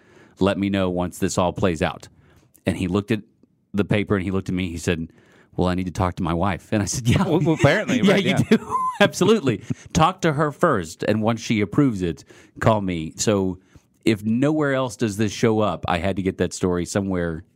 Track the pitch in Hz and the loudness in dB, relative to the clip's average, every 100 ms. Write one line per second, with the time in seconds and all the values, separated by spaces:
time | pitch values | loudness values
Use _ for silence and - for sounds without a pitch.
0 | _ - - - 95 95 98 98 92 87 | _ -20 -20 0 0 2 0 0 -2 -2
1 | 90 - 92 - 90 - 98 80 87 - | -4 -4 -4 0 0 0 0 0 -2 -4
2 | - _ _ _ _ _ - - 90 98 | -14 _ _ _ _ _ -4 -2 0 -2
3 | 98 110 - _ _ _ _ 98 95 110 | 0 -4 -4 _ _ _ _ -4 0 -2
4 | 98 101 90 95 95 90 90 85 92 85 | 0 -2 -2 -4 -4 -4 -4 -4 -2 -2
5 | 82 - _ _ _ - 90 90 92 78 | -4 -14 _ _ _ -2 -2 0 -4 -2
6 | 92 - 87 85 98 80 - 110 98 131 | -2 -2 -4 -2 -2 -4 -4 -4 -2 -2
7 | 117 139 190 147 165 160 143 190 190 247 | 0 2 2 2 2 4 4 4 0 2
8 | 202 196 - - - 240 - 1017 1017 988 | 4 4 2 0 2 2 2 -2 -2 2
9 | 202 - 185 220 139 104 - - - 165 | 2 4 2 4 2 -2 -4 -10 -4 2
10 | 160 190 170 143 151 139 175 113 80 - | 2 2 0 0 -2 2 2 2 -2 -4
11 | - 110 107 113 - 110 101 - 143 98 | -2 0 0 -2 0 0 2 2 2 2
12 | 90 73 - - - - 120 107 95 85 | -2 -4 -12 -20 -20 -2 2 2 0 -4
13 | 78 - - 101 95 90 _ - _ _ | -6 -4 0 2 0 -4 _ -20 _ _
14 | - 104 107 117 143 156 143 131 127 - | 0 0 0 0 0 0 0 -2 -4 -2
15 | 117 98 107 - 117 110 104 80 - 87 | -2 0 -2 0 2 2 0 -2 -2 -2
16 | 95 95 92 87 90 - 92 87 85 104 | -2 -2 -2 -2 -4 -2 -2 0 -2 -2
17 | 98 90 85 78 - | -2 -2 -2 -6 -10